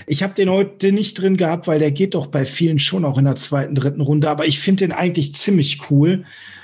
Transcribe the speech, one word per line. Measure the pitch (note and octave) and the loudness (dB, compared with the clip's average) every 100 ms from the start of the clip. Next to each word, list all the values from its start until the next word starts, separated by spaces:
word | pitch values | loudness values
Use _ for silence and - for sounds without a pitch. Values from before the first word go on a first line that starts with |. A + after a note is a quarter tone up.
| - | -6
ich | D3+ | -4
hab | G3 G3 | -2 0
den | F#3+ | 0
heute | F#3+ G3 - F#3+ | 2 0 0 0
nicht | G3+ G#3 - | 0 -2 -2
drin | F#3+ F#3+ | 0 2
gehabt, | E3+ E3+ E3+ | 0 -2 0
weil | D3+ | 2
der | D3+ | 2
geht | C#3+ G3 | 0 -2
doch | F#3 C#3+ | -2 -2
bei | D3 C3+ | -2 -2
vielen | - E3 D3+ | 0 0 2
schon | - F#3 | 0 -2
auch | D#3 C3+ | 0 2
in | |
der | C#3 C3+ | 2 2
zweiten, | - C#3 C3+ | -2 -2 -2
dritten | C#3 C#3 C#3+ | -2 -2 -2
Runde, | C#3 D3+ D#3 | 0 2 0
aber | D3 D#3+ | 0 -2
ich | C#3+ | -2
find | - F#3+ | 0 2
den | F#3+ | 0
eigentlich | F#3 F3+ F3 C#3+ | 0 -2 -2 -4
ziemlich | - - F#3+ C#3+ - - | -2 0 2 0 -4 0
cool, | C#3+ D#3 F#3+ F3+ - - - | 2 4 0 -4 -20 -20 -20